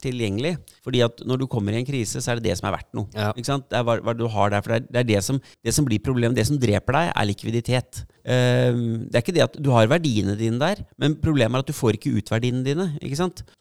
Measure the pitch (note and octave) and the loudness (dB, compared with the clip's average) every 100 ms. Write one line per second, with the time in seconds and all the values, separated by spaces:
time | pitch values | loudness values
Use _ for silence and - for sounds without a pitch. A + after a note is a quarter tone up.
0 | C3 B2 A2 G2 D3+ F3 - _ - B2 | -8 -4 -2 -2 -2 -4 -10 _ -4 2
1 | A#2+ - - C3 C3+ A#2+ G2+ A2 B2+ C#3 | 2 0 -4 -2 -2 -2 -2 -2 -2 -4
2 | A2 B2+ B2+ A#2+ G#2 F#2 G2 F2 - A2+ | -4 -4 -4 -2 -2 -2 -4 -6 -6 -8
3 | G2+ A2 G#2+ A#2 A#2+ C#3 B2+ A2+ A#2 A2+ | -6 -4 -4 -2 -4 -4 -2 -2 0 0
4 | F#2+ A#2 A#2 G#2 G2+ G2+ G#2+ A2+ - A#2+ | -2 -2 -2 2 2 2 0 -2 0 -2
5 | A#2+ G2+ F#2+ C3+ - - A2+ A#2 C#3 G#2+ | 2 2 0 -4 -6 -6 -2 0 2 0
6 | - B2+ A#2 B2 A2 C#3+ A#2 G#2 - C3+ | 0 2 2 2 2 2 2 2 2 0
7 | E3+ - G#2 G2 A2+ A#2 A#2 B2 - - | 0 0 -2 -2 -2 -4 0 -2 -2 -14
8 | - _ - B2+ B2 B2 B2 A#2+ A#2 A2+ | -16 _ -2 2 4 4 2 2 -2 -4
9 | - A#2 D3+ E3 B2+ - C#3 A#2+ A2 E3 | 0 0 0 2 0 2 2 6 6 4
10 | D#3+ G#2+ G2 G#2 A2+ A#2 D#3 G#3 - - | 2 2 0 0 -2 0 -2 -2 -10 -2
11 | C#3+ D3+ D#3+ C#3+ A2+ B2+ C3+ D3 A#2+ G#2+ | -2 0 0 2 2 0 -2 0 0 0
12 | C#3+ A#2 - A2+ B2 B2 B2+ D3+ F#3+ D3 | 0 -2 0 0 0 0 -2 -2 -2 -4
13 | - C#3+ F3+ - - _ | -6 -4 -4 -4 -20 _